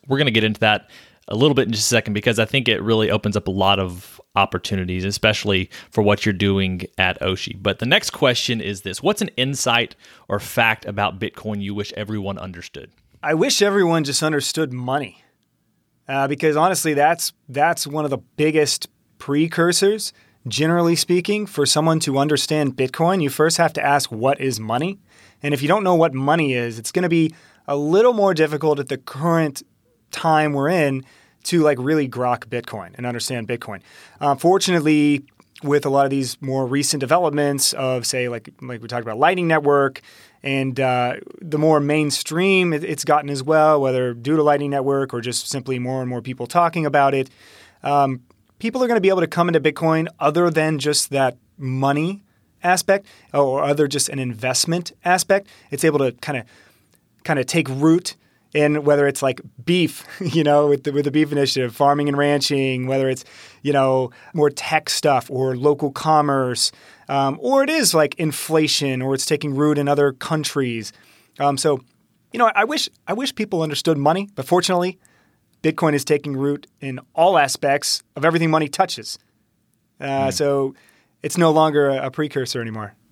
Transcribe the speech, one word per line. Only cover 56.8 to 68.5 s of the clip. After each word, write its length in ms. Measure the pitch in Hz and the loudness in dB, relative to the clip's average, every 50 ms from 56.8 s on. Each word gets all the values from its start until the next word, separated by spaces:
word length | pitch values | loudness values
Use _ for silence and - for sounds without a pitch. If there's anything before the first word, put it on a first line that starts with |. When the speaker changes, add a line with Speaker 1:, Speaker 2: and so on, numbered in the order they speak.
| _ _ _ _ _ _ _ _ - | _ _ _ _ _ _ _ _ -4
Speaker 2:
kinda 200 | - 156 139 123 | -2 -2 0 -2
take 240 | - - 170 135 131 | 0 0 -2 -2 -2
root 480 | 131 135 151 160 160 180 - - - _ _ _ _ _ _ _ - | -2 2 4 4 4 4 2 -4 -12 _ _ _ _ _ _ _ 0
in 280 | 151 147 147 147 151 143 | 2 2 2 2 2 2
whether 240 | 147 147 143 143 | 4 4 4 4
it's, 140 | 143 135 - | 2 0 0
like, 220 | 139 131 123 - - - _ - 117 | -2 -2 -2 -4 -8 -20 _ -8 -2
beef, 440 | 165 175 185 165 135 - - - - - | 0 2 2 2 0 -2 -6 -18 -16 -12
<laughs> 80 | - | -8
you 220 | 190 147 120 160 147 | -6 -2 0 0 2
know, 260 | 147 147 147 151 147 | 4 4 6 6 4
with 160 | 143 135 127 | 2 2 0
the, 60 | 151 | -2
with 140 | 139 147 143 | -2 0 0
the 60 | 147 | 0
beef 200 | 135 151 156 143 | 2 0 0 2
initiative, 460 | 147 143 139 123 - 131 127 120 110 | 0 0 0 0 0 -2 -4 -4 0
farming 320 | - 143 143 143 147 143 147 | 2 4 4 4 2 0 0
and 80 | 143 | 0
ranching, 720 | 143 143 147 147 143 135 - 147 139 135 135 131 127 127 | 2 2 2 2 2 0 0 0 0 -2 -2 -2 -4 -4
whether 200 | 131 135 135 135 | -2 -2 0 0
it's, 160 | 131 127 123 - - - - - - - _ | 0 -2 -4 -8 -16 -20 -20 -20 -20 -18 _
you 140 | - 143 143 | -2 0 2
know, 360 | 139 135 131 131 131 127 120 - - - - - | 2 2 2 2 2 0 -2 -6 -14 -18 -8 0
more 160 | 160 147 143 | 2 2 2
tech 400 | - - - - 160 156 - - | 2 0 -4 -2 -2 -2 -2 -2
stuff 420 | - - - 156 135 123 - - | -4 -2 0 2 2 0 0 -4
or 240 | 139 127 135 131 127 | -4 -2 -2 -2 -2
local 380 | 120 135 151 147 143 151 139 139 | 0 2 2 2 2 0 -4 -4
commerce, 800 | - - 156 156 151 147 143 139 135 131 127 120 - - - - - - - - - _ - | -4 0 2 4 4 4 2 2 0 0 -2 -2 -2 -4 -4 -4 -8 -20 -20 -20 -16 _ -4
um, 280 | 139 139 139 135 143 - - | -2 0 0 0 -2 -2 -2
or 200 | 247 269 269 277 | 2 2 2 2
it 60 | 294 | 2
is, 240 | 320 330 240 165 - | 2 0 0 2 2
like, 220 | 160 151 147 - | 2 2 2 0
inflation 880 | - 165 156 135 - - - | -2 -4 -4 -4 -6 -4 0